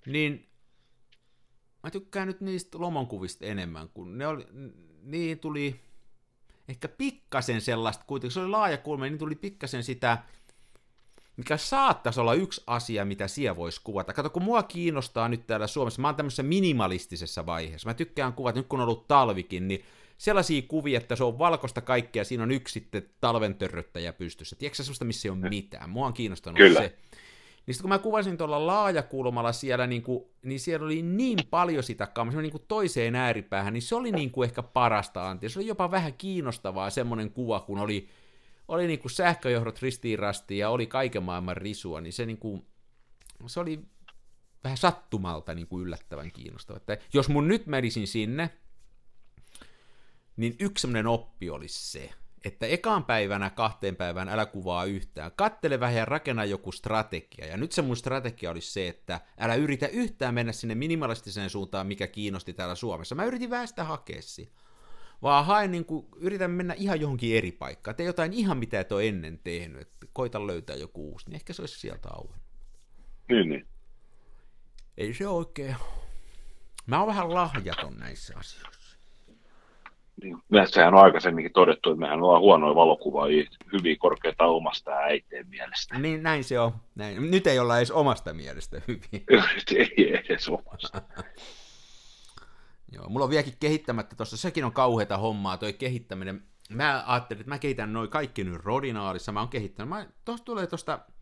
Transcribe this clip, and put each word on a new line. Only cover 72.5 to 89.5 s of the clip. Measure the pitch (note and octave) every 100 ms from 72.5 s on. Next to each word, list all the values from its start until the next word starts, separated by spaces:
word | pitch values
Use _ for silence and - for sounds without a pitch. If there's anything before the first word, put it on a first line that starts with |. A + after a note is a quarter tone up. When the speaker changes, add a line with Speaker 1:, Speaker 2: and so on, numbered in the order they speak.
| - - - - - - - -
Speaker 2:
Niin, | A2+ E2
niin. | C#2 - - - - - - - - - - - - - -
Speaker 1:
Ei | G#2
se | B2 G3+
oikein. | E3+ E3 - C3+ B2 - - - - - - - - - - -
Mä | D3+
oon | G#3+
vähän | G3+ E3+
lahjaton | F3+ E3+ C3 F#2 - C#2+ A1
näissä | A#1+ - - F2+
asioissa. | - - - - - - - - - - - - - - - - - -
Speaker 2:
Niin, | F#2+ E2 - G2+ F#2
sehän | F#2 E2+
on | F#2+
aikaisemminkin | F#2+ E2 F2+ E2 D#2+
todettu, | F#2 F2 D#2 E2+
että | D#2+
mehän | D2+ D#2
ollaan | F2+ E2+
huonoja | G2 D#2+ D2+ D#2
valokuvaajia, | E2 D2+ D2+ C#2+ D2 D2+ D2+ - -
hyviä | G2 E2+ D2+
korkeita | F2+ - E2 D#2+ E2
omasta | E2 D#2+ - D2
ja | C#2+
äiteen | D2 D2+ - - F#3
mielestä. | G3 - - - B2+
Speaker 1:
Niin, | D#3 D#3
näin | D#3+ D3+
se | B2 B2
on. | A#2 G#2+ - -
Näin. | G#2 G2 D#3+
Nyt | F#3 E3+
ei | C3
olla | A#2+ A#2+
edes | A#2+
omasta | D#3 C#3 A#2 F2
mielestä | D#2 C2+ C#2 - D2+ -
hyviä. | A2 - G2+ - A#2 -